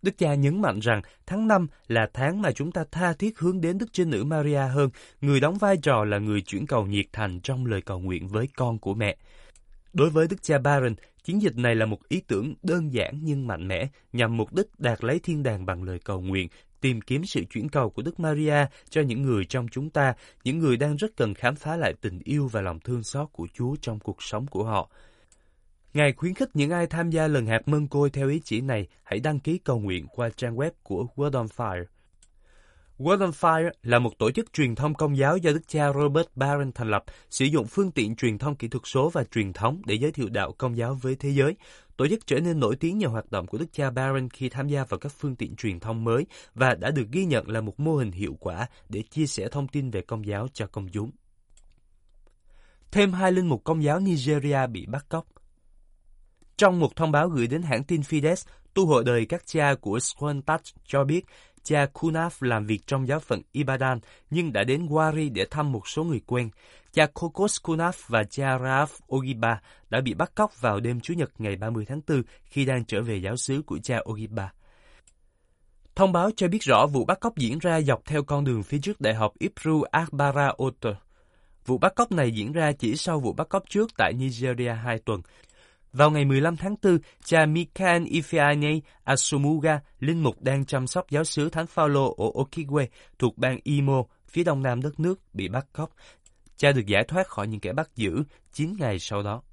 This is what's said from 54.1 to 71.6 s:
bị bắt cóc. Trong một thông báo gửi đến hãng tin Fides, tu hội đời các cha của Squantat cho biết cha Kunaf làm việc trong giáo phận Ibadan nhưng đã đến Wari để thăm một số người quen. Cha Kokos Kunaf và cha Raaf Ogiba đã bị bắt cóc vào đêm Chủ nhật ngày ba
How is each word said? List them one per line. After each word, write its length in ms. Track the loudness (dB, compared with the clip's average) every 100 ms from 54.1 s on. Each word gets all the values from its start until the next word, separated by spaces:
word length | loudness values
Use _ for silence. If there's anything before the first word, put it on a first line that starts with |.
| 2 2 0 2 0 0
bị 180 | -4 -8
bắt 200 | -10 -6
cóc. 180 | -8 -8 _ -20 _ _ -20 _ _ _ -20 -20 _ -20 4
Trong 220 | 6 6
một 160 | 2 2
thông 160 | 2
báo 180 | 4 2
gửi 180 | 2 0
đến 140 | 0
hãng 220 | 0 -2
tin 180 | 0 -2
Fides, 440 | 0 2 2 0 -4 -20 -6
tu 120 | 0 4
hội 180 | 4
đời 220 | 4 2 2
các 220 | -4 -4
cha 280 | 0 2 2
của 180 | 0 -2
Squantat 600 | -4 -4 -4 -4 -2 -2 -2 -20 -2
cho 180 | 0
biết 220 | 2 0 -4 -20 -20 _
cha 220 | 0 2 2
Kunaf 360 | 0 -2 0 -2 -2
làm 260 | 0 0 0
việc 160 | -2 0
trong 200 | -2 0
giáo 120 | -2
phận 220 | -2 -4 -4
Ibadan 480 | -4 -2 0 0 -2 -6 -20 _
nhưng 240 | -2 0
đã 100 | 0
đến 240 | 2 0 2
Wari 460 | 2 2 0 -2
để 120 | -2 -4
thăm 200 | -2 -2
một 160 | -2 -4
số 160 | -4
người 180 | -2 -4 -2
quen. 220 | -2 -2 -8 -20 -20 _
Cha 120 | 2 2
Kokos 460 | 0 -8 -2 -2 0
Kunaf 280 | -2 0 0 -2 -2
và 160 | 0
cha 340 | 0 -2 -2 -2
Raaf 300 | 0 0 0 -4 -4 -4
Ogiba 460 | -2 -2 0 0 -6 -20 -4
đã 120 | -2
bị 120 | -2
bắt 180 | -2 -4 0
cóc 260 | -2 0
vào 180 | 0 0
đêm 200 | -2 -4
Chủ 140 | -4
nhật 180 | -4 -4 _
ngày 180 | -6
ba 140 | -4